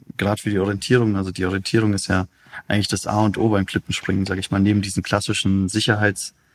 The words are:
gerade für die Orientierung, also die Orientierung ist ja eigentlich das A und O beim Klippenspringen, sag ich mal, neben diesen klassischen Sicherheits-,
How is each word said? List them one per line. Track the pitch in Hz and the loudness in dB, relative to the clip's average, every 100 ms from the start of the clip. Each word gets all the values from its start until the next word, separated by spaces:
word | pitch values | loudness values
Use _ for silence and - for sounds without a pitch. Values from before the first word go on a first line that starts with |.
| - - | -12 -4
gerade | 98 107 | -2 0
für | 107 | 0
die | 101 | 0
Orientierung, | 98 98 - 127 113 98 | 0 -2 2 2 4 0
also | 95 | -2
die | 90 92 | -2 -2
Orientierung | 98 - 113 107 | -2 0 2 2
ist | 98 - | 0 0
ja | 95 92 _ _ - - | 0 0 _ _ -18 -2
eigentlich | 104 98 | -2 0
das | 95 - | -4 -2
A | 104 | 2
und | 107 92 | 2 2
O | 110 | 2
beim | 104 95 | 2 0
Klippenspringen, | 101 - - - 95 95 | -4 -4 -8 -2 -2 0
sag | 95 | -4
ich | - | -2
mal, | 98 | 2
neben | 98 104 | 4 4
diesen | 98 95 | 0 -4
klassischen | - 104 - 104 95 98 92 | 0 -2 0 -2 0 0 0
Sicherheits-, | 110 107 104 104 98 - _ _ | 0 0 2 2 0 -10 _ _